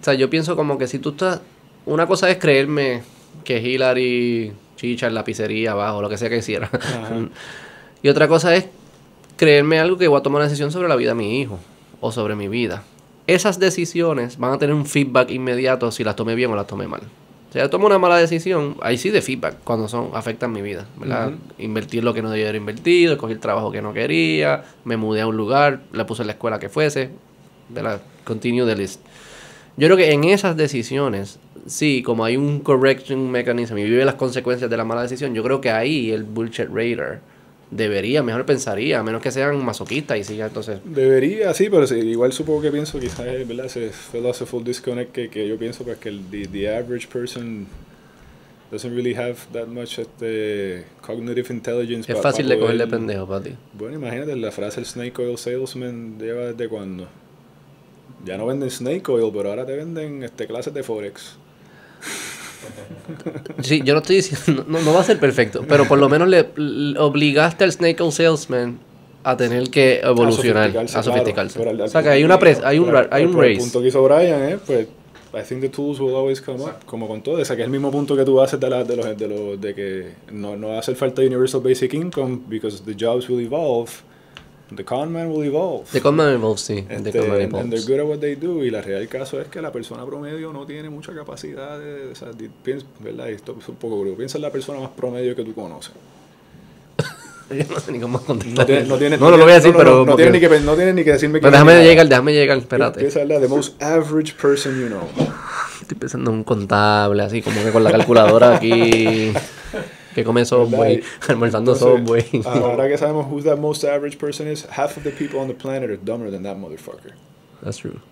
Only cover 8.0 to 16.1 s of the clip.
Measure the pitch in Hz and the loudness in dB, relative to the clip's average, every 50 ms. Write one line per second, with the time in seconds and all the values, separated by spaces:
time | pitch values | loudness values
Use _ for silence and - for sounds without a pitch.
8 | - 143 139 151 156 143 165 165 160 180 170 185 185 - - - - - - _ | -2 0 0 2 2 2 2 2 2 2 2 2 0 -4 -16 -20 -20 -20 -20 _
9 | - _ _ _ - _ - - 165 156 147 143 143 151 160 160 160 175 185 180 | -20 _ _ _ -20 _ -4 0 4 6 6 6 4 4 2 2 2 2 2 2
10 | 180 165 143 139 139 139 143 147 147 147 147 143 147 147 151 180 180 170 147 123 | 4 4 4 4 2 2 0 0 0 0 -2 -2 -4 -4 -4 -4 0 0 0 0
11 | 123 120 117 117 107 101 113 135 139 117 101 90 85 - - - - _ - - | 0 0 -2 -2 -2 -4 -4 -4 -4 -6 -8 -14 -14 -20 -20 -20 -20 _ -18 -8
12 | - 113 110 120 107 104 107 104 101 98 104 120 120 104 87 104 - - _ _ | -8 -6 -4 -4 -4 -4 -4 -6 -6 -6 -4 -4 -4 -4 -4 -8 -12 -18 _ _
13 | _ _ _ _ _ - 175 180 180 214 185 185 190 185 175 180 170 165 - 170 | _ _ _ _ _ 0 0 2 2 0 0 2 0 0 0 -2 -6 -4 -2 -2
14 | 170 165 151 135 120 120 123 143 123 127 135 135 147 143 147 151 139 143 - 147 | 0 0 0 -2 -4 -6 -6 -6 -4 -2 -2 0 0 0 0 0 -2 -2 0 0
15 | 143 131 123 131 127 127 - 127 131 127 123 123 131 131 131 123 120 117 107 - | 0 4 4 2 2 2 -2 -6 -4 -2 -2 0 0 0 0 0 -2 -4 -4 -2
16 | 117 107 | -4 -4